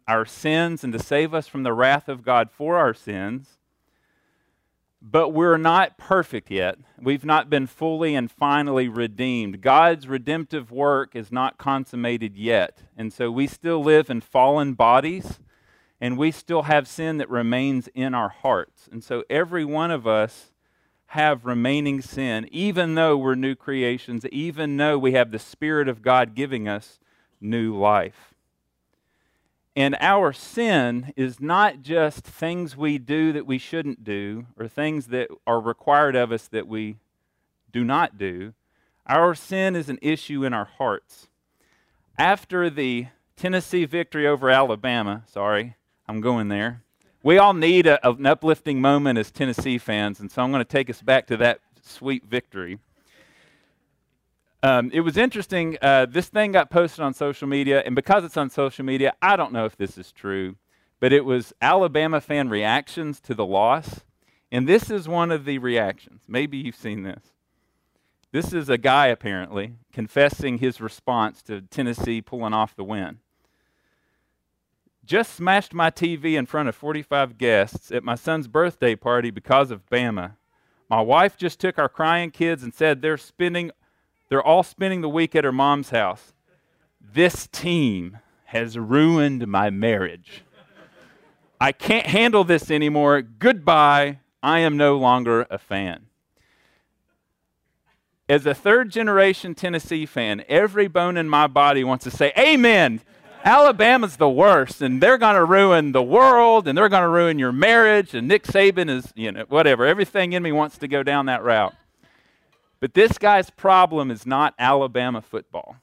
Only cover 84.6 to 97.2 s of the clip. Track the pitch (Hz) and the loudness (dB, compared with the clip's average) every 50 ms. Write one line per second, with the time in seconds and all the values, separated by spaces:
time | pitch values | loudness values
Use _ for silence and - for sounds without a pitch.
84.6 | 180 - - - 190 190 190 180 160 147 147 165 165 160 - 156 143 131 127 131 | 2 0 -4 -6 -4 -4 -4 -4 -4 -4 -2 -2 -2 0 0 0 0 0 0 0
85.6 | 139 143 143 143 131 - 127 110 101 90 95 - _ _ _ _ _ _ _ _ | 2 2 0 0 -2 -4 -2 -2 -2 -2 -4 -8 _ _ _ _ _ _ _ _
86.6 | _ _ _ _ _ _ _ _ _ 101 104 147 175 175 - - - - - - | _ _ _ _ _ _ _ _ _ -6 0 2 2 2 0 -4 -14 -14 -12 -8
87.6 | 170 180 170 165 143 117 98 90 85 90 104 110 _ _ _ _ _ - - 117 | -4 -2 0 0 0 0 -2 -4 -8 -12 -16 -20 _ _ _ _ _ -8 -6 -6
88.6 | 117 113 110 117 110 107 131 147 156 165 165 156 147 143 135 123 117 104 95 95 | -6 -6 -8 -8 -4 0 2 4 4 4 4 2 0 0 -2 -4 -4 -2 0 0
89.6 | 104 104 98 98 113 117 107 98 92 82 85 87 _ - - - - _ _ _ | 0 0 -2 0 0 0 0 0 -2 -6 -10 -14 _ -20 -20 -20 -20 _ _ _
90.6 | _ _ _ _ - _ _ _ _ _ _ _ _ _ _ _ _ _ _ - | _ _ _ _ -20 _ _ _ _ _ _ _ _ _ _ _ _ _ _ -2
91.6 | 131 139 139 - - - 214 226 - 156 170 214 226 240 214 202 180 170 170 156 | -2 -2 -2 -2 -2 -2 -2 -2 -2 0 0 2 2 4 4 2 4 4 2 0
92.6 | - - 156 151 151 151 147 147 147 143 143 139 120 113 113 107 196 254 247 180 | 0 -2 -2 0 0 0 0 2 2 2 2 2 0 -6 -4 0 2 2 2 2
93.6 | 143 170 160 151 147 147 143 143 143 143 143 135 _ _ _ _ - 143 160 165 | 2 2 4 6 6 6 6 4 2 0 -4 -10 _ _ _ _ -2 0 2 2
94.6 | 165 156 147 147 147 143 143 139 131 123 123 127 120 117 117 117 123 - 98 - | 2 2 2 2 4 4 4 4 2 2 2 2 2 0 0 0 0 -4 -8 -12
95.6 | _ - 101 98 98 90 82 - 110 _ _ _ _ _ _ _ _ _ _ _ | _ -8 -6 -6 -6 -6 -10 -12 _ _ _ _ _ _ _ _ _ _ _ _
96.6 | _ _ _ _ _ _ _ _ _ _ _ _ | _ _ _ _ _ _ _ _ _ _ _ _